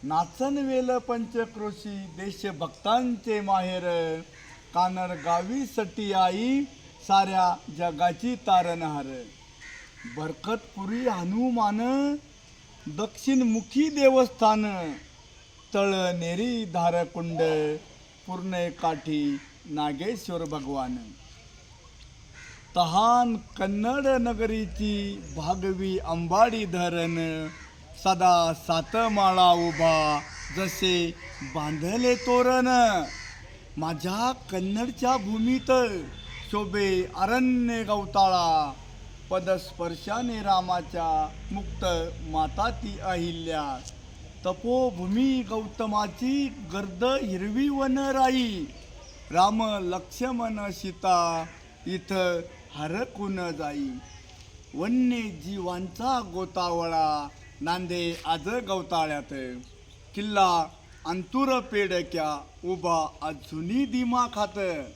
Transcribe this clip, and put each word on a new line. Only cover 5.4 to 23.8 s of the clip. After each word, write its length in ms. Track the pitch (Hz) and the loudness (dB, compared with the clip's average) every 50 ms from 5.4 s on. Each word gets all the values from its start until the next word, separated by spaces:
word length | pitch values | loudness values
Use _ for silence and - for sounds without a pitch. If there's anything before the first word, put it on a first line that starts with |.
| 175 190 240 269 277 | 0 -2 -4 -4 -4
सटी 480 | - - - 214 180 - - 214 202 196 | -4 -2 -4 -4 -4 -4 -6 -4 0 2
आई, 500 | 190 185 185 185 196 226 247 269 277 285 269 - - - - - - - - | 4 4 4 4 2 0 2 2 2 0 -2 -8 -18 -20 -20 -20 -20 -2 4
साऱ्या 480 | 196 196 196 190 190 185 185 180 175 - - - 151 147 | 4 6 6 6 4 4 4 4 2 0 -4 -14 -8 -4
जगाची 580 | 175 175 160 143 175 175 170 165 - 240 247 | -2 -2 0 2 2 2 2 2 -4 -4 -4
तारणहार. 880 | - - - 190 180 175 175 170 165 170 156 151 147 139 135 135 127 120 - - - - - - - - - - - - - - - - - 120 | -4 2 4 6 6 6 4 -2 -2 -4 -4 -4 -4 -6 -8 -10 -10 -12 -14 -16 -20 -20 -20 -20 -20 -18 -18 -18 -18 -18 -20 -20 -18 -16 -12 -10
बरकतपुरी 920 | 139 156 160 165 - - 202 220 220 - - - 196 196 190 214 233 254 247 | -8 -6 -6 -8 -8 -6 -6 -6 -6 -6 -10 -12 -10 -6 -4 -4 0 0 0
हनुमान, 720 | 214 180 175 175 190 220 247 262 240 233 220 208 208 214 233 247 262 277 277 285 294 294 - - - - - - - - - - - - - - | 0 0 -2 -2 0 2 2 2 2 4 2 2 2 2 0 2 2 2 2 2 0 -2 -6 -12 -20 -20 -20 -20 -20 -20 -20 -20 -20 -16 -14 -12
दक्षिणमुखी 1000 | 151 151 208 220 - - - - 269 262 254 233 220 226 214 - - 262 302 320 | -6 -4 -6 -6 -6 -4 0 2 4 4 4 4 4 2 0 0 2 2 2 2
देवस्थान, 760 | 302 285 277 269 262 262 254 247 - - 226 214 214 214 214 208 202 185 175 160 139 - - - - - - - - - - - - - - - - | 4 6 6 8 8 8 6 4 2 4 4 4 6 4 2 -2 -2 -4 -6 -6 -8 -10 -12 -20 -20 -20 -20 -20 -20 -20 -20 -20 -20 -20 -20 -4 0
तळनेरी 920 | 202 196 202 196 190 185 180 180 175 170 170 170 175 220 247 247 233 220 | 2 2 2 2 2 2 0 0 0 -2 -2 -2 -2 -2 -2 -2 -2 -4
धारकुंड, 760 | 185 160 175 170 175 170 175 170 170 - 175 165 170 165 160 165 160 156 156 151 151 151 156 - - - - - - - - - - | -4 -2 2 2 2 4 2 0 0 -4 -6 -6 -4 0 0 2 2 2 2 0 0 -2 -4 -8 -14 -20 -20 -20 -20 -20 -20 -12 -10
पूर्णे 420 | 185 180 175 190 185 180 175 170 | -10 -8 -6 -4 -2 -2 -2 -2
काठी 680 | 156 - - 165 160 147 - 160 151 151 147 143 143 135 - - - - - | -4 -2 -2 -2 -2 -2 -4 -4 -2 0 0 0 -2 -4 -6 -14 -20 -20 -14
नागेश्वर 800 | - 151 151 151 151 147 135 165 202 240 202 - - 180 170 165 | -10 -6 -4 -2 -2 -2 -4 -4 -4 -6 -6 -6 -6 -6 -6 -4
भगवान. 520 | 160 151 151 135 131 139 135 131 127 127 123 113 107 90 - - - - - - - - - - - - - - - - - - - - - - - - - - - - - - - - | -6 -6 -8 -6 -6 -4 -4 -4 -4 -6 -8 -8 -14 -18 -20 -20 -20 -20 -20 -20 -20 -20 -20 -20 -20 -20 -20 -20 -20 -20 -20 -20 -20 -20 -20 -20 -20 -20 -20 -20 -18 -20 -20 -20 -8 0
तहान 600 | 180 175 165 160 190 214 233 240 247 247 240 226 | 0 0 2 4 4 6 6 6 6 4 2 0
कन्नड 720 | 208 - - - - 190 196 202 202 | -2 -6 -10 -6 -4 -2 0 0 0